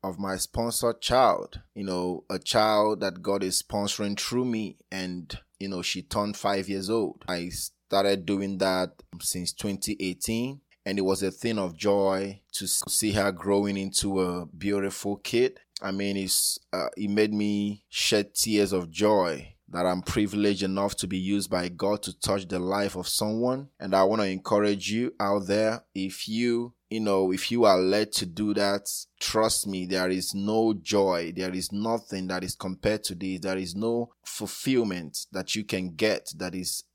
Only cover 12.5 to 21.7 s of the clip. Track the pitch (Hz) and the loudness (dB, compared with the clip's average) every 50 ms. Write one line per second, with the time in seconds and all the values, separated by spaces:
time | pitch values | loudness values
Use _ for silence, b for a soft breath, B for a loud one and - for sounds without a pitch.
12.5 | - - 98 92 - - - - - - - 107 98 107 98 101 95 85 - 101 | -10 -8 -4 -2 -2 -2 -2 -2 -2 0 2 2 2 2 2 2 0 -2 0 2
13.5 | 101 101 101 101 98 98 95 95 - - - 101 98 95 92 90 87 90 87 78 | 4 4 4 2 -2 -2 -4 -2 -2 -2 0 0 0 0 0 0 -2 -4 -6 -10
14.5 | - 80 87 101 101 101 98 98 95 - - 101 101 101 _ - - 117 123 127 | -12 -6 -2 -2 0 0 -2 -2 -6 -6 -6 -6 -6 -4 _ -2 2 2 2 2
15.5 | 123 - _ _ _ - - 98 95 98 101 101 101 98 95 95 - - - - | 0 -6 _ _ _ -8 -6 -4 -4 -2 -2 -2 -2 -2 -2 0 0 0 0 0
16.5 | - - _ _ - 92 73 - - - 104 101 101 107 107 107 107 104 104 104 | -2 -6 _ _ -6 -4 -4 -6 -4 -4 -4 0 4 4 4 4 2 0 0 0
17.5 | 104 101 104 104 104 104 _ _ - - - - 113 104 101 - _ - - 113 | 0 0 0 -2 -4 -6 _ _ -6 -2 0 2 2 2 2 0 _ -2 0 2
18.5 | 107 104 101 92 98 92 87 82 80 85 104 107 107 101 90 85 78 69 64 - | 4 4 4 4 2 -2 -2 -2 -2 2 4 6 6 6 4 2 0 -6 -8 -16
19.5 | - _ _ - - 85 90 92 90 90 - - - 117 107 98 101 104 104 104 | -20 _ _ -10 -4 0 0 2 0 0 -4 -2 0 0 0 0 2 2 2 2
20.5 | 101 92 98 95 95 98 101 101 - - - 90 95 92 92 95 101 101 90 87 | 2 2 0 -2 0 0 0 0 -2 -4 -4 -4 -4 -2 0 0 0 0 0 0
21.5 | 92 90 87 90 | -2 -2 -2 -4